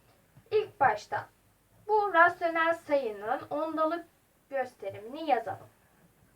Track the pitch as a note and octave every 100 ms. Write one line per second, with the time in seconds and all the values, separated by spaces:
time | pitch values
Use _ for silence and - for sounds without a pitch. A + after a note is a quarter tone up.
0 | _ _ _ - - G#4+ - - C#4+ -
1 | - - - _ _ _ _ _ - G#4+
2 | G4+ E4+ F4 F4 E4+ E4 E4 E4+ - C#4+
3 | A#3 G3+ G#3+ C#4 - C#4+ D#4+ D#4 D#4+ E4+
4 | - _ _ _ - C4+ B3+ - G3 G3+
5 | G#3+ D4 D#4+ A#3 - - - _ _ _
6 | _ _ _